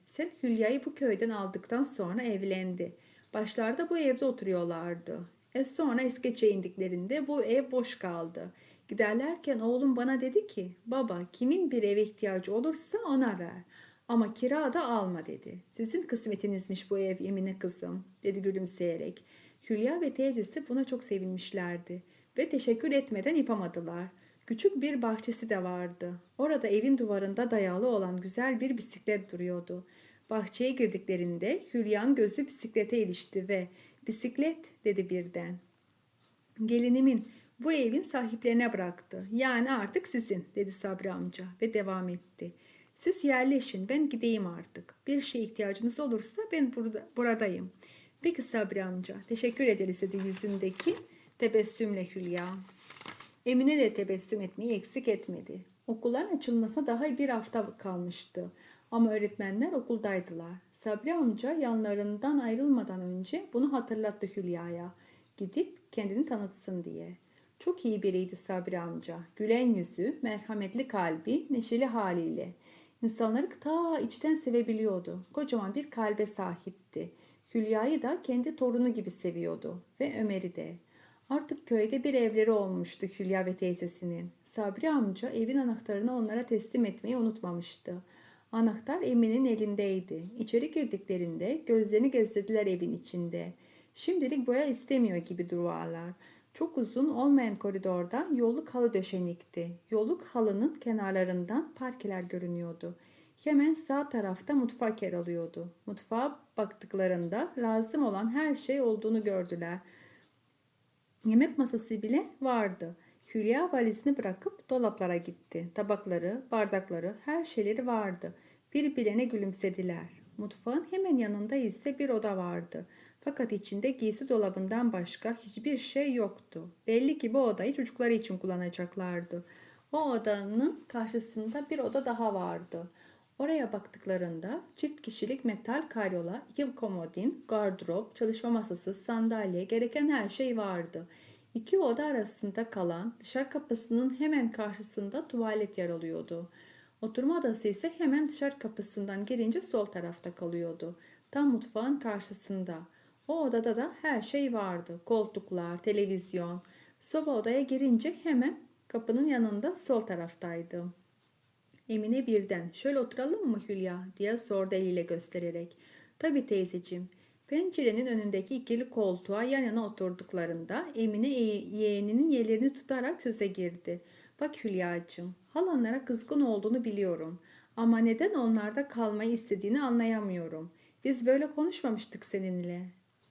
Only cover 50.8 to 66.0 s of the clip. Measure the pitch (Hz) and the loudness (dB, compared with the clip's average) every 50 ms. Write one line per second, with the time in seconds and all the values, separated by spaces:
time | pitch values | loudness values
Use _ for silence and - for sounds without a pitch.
50.8 | - 339 392 - - - - - - - _ - 240 226 226 220 208 214 - - | 0 0 0 -2 -4 -16 -20 -20 -20 -14 _ 0 0 4 6 4 4 4 0 -2
51.8 | 226 208 202 190 180 180 - 190 180 175 175 175 175 180 185 190 185 190 - - | -2 -2 0 -2 -4 -4 -6 -6 -4 -2 -2 -2 -4 -4 -8 -10 -12 -16 -18 -16
52.8 | - - - - - - - - - - - _ - 247 254 247 262 277 302 294 | -14 -14 -14 -12 -14 -14 -14 -16 -18 -20 -14 _ 0 4 6 6 8 8 8 8
53.8 | 254 214 - 208 196 190 196 185 - - 220 208 190 185 - - 214 240 226 190 | 6 6 4 2 0 0 -2 -2 -2 -2 -2 -2 -2 -4 -6 -4 -2 0 0 -2
54.8 | - - - 269 262 233 208 208 - - 180 165 - - - 190 - - _ _ | -2 -4 -6 -2 0 0 0 0 0 -8 -10 -10 -10 -10 -12 -12 -12 -16 _ _
55.8 | - - 233 220 - 240 240 262 359 415 349 277 - 254 233 233 226 214 - 302 | -6 -6 -4 -2 0 0 0 0 0 0 -2 -2 0 2 2 2 2 2 0 -2
56.8 | 277 247 233 233 285 311 247 262 285 262 240 220 214 - - 226 208 - - - | 0 0 0 0 0 0 0 0 0 0 0 -2 -4 -4 -4 -4 -4 -4 -6 -10
57.8 | - 196 185 175 175 180 175 - - - - 180 180 180 - - - - - - | -8 -6 -4 -4 -4 -6 -8 -10 -12 -10 -8 -8 -8 -8 -10 -18 -20 -20 -20 -20
58.8 | _ - 233 233 233 220 214 214 208 202 - - 202 190 190 214 269 359 359 262 | _ -2 4 4 6 6 4 2 0 -2 -2 -2 -4 -2 0 0 0 0 0 -2
59.8 | 247 - 233 214 220 208 196 185 180 185 170 165 165 170 180 185 _ _ - - | 0 0 -2 0 0 0 0 0 -2 -4 -10 -10 -10 -10 -12 -14 _ _ -16 -8
60.8 | - 220 208 214 233 294 339 339 294 233 208 208 - 262 330 320 277 240 226 220 | -4 -4 -4 -2 0 0 2 4 4 2 2 0 -2 -2 0 0 0 2 2 2
61.8 | 214 208 202 202 208 208 208 208 254 277 302 277 240 226 220 240 277 294 269 247 | 2 0 0 0 -2 -2 -4 -2 0 2 2 2 2 2 0 2 4 4 4 4
62.8 | - - 185 185 180 180 180 185 190 - 302 359 403 - - 240 269 277 269 247 | 2 -2 -6 -6 -4 -4 -4 -6 -6 -4 -6 -6 -6 -2 0 2 2 4 2 0
63.8 | 247 - 226 214 220 208 202 208 208 190 - 202 180 175 175 165 170 170 170 170 | 0 -2 -2 0 0 -2 -2 -4 -6 -6 -4 -4 -4 -2 -4 -4 -4 -6 -8 -8
64.8 | 175 185 - - - - - - _ _ _ - 202 190 - 294 - - - - | -8 -10 -12 -16 -20 -20 -20 -20 _ _ _ -8 -8 -4 -2 -2 -2 -2 -4 -20
65.8 | _ - - 233 | _ -8 -6 -4